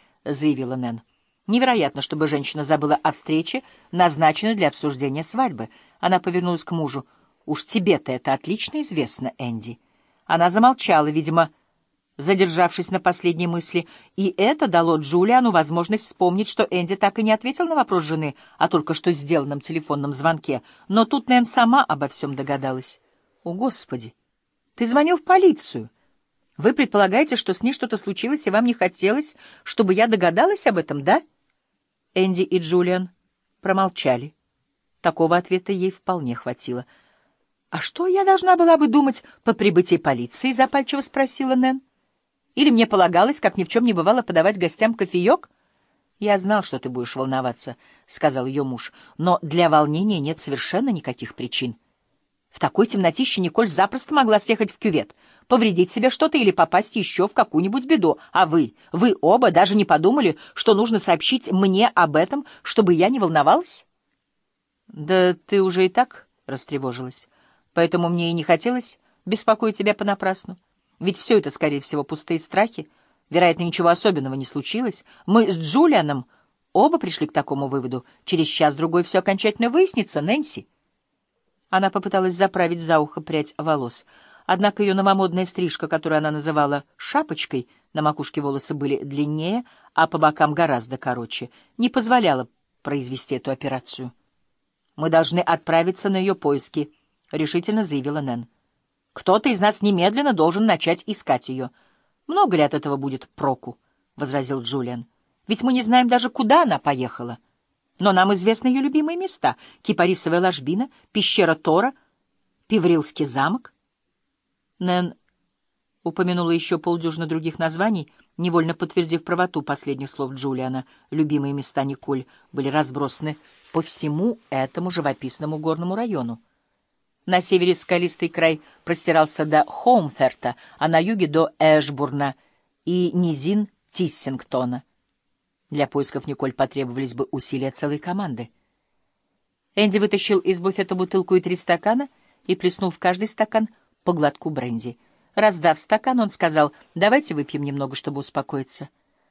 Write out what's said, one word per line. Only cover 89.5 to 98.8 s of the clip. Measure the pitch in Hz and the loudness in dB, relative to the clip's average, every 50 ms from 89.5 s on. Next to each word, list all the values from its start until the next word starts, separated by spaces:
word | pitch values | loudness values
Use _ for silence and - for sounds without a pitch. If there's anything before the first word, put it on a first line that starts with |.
| 208 240 247 - _ _ _ _ _ | -4 -4 -6 -8 _ _ _ _ _
а | 135 160 | 0 0
по | 165 - 165 | 0 0 2
бокам | 156 151 151 - 160 151 151 | 2 2 2 2 0 0 2
гораздо | 151 170 156 135 123 117 120 131 131 | 0 0 0 0 -2 -4 -6 -10 -8
короче, | - 131 123 120 117 110 - - 120 - _ _ _ _ _ - | -6 -6 -6 -6 -8 -10 -10 -12 -12 -12 _ _ _ _ _ -4
не | 233 247 | -4 -2
позволяла | - 262 220 226 254 247 220 175 143 127 123 - _ _ _ _ _ _ _ | 0 -2 0 2 2 2 4 2 0 0 -2 -6 _ _ _ _ _ _ _
произвести | 139 143 143 127 123 131 127 - - 139 | -6 -6 -6 -6 -6 -8 -8 -6 -6 -6
эту | 123 - - | -6 -4 -6
операцию. | 135 - - 139 131 - - - - - 131 123 - _ _ _ _ _ _ _ _ _ _ _ _ _ _ _ _ | -8 -6 -6 -6 -6 -6 -8 -8 -10 -10 -10 -12 -14 _ _ _ _ _ _ _ _ _ _ _ _ _ _ _ _
"Мы | - 151 160 | -4 -2 2
должны | 160 160 165 - 165 180 | 4 4 4 4 0 -2
отправиться | 175 - 165 160 - - 160 165 170 180 180 - - 202 | 0 0 -2 -2 0 0 2 2 2 2 -2 -2 -2 -2
на | 196 190 | 0 0
её | 185 196 190 | 0 0 -2
поиски", — | 185 - 147 143 135 - - - 156 147 147 _ _ _ _ _ _ _ _ - | 0 0 0 0 0 -2 -4 -6 -6 -6 -6 _ _ _ _ _ _ _ _ -6
решительно | 151 156 147 - 170 180 - 214 220 214 | -6 -4 -2 -2 -4 -2 -2 -2 -2 -2
заявила | 165 147 139 127 143 147 156 | -2 -4 -4 -4 -4 -6 -4
Нэн. | 143 131 120 120 117 - _ _ _ _ _ _ | -4 -6 -6 -8 -8 -14 _ _ _ _ _ _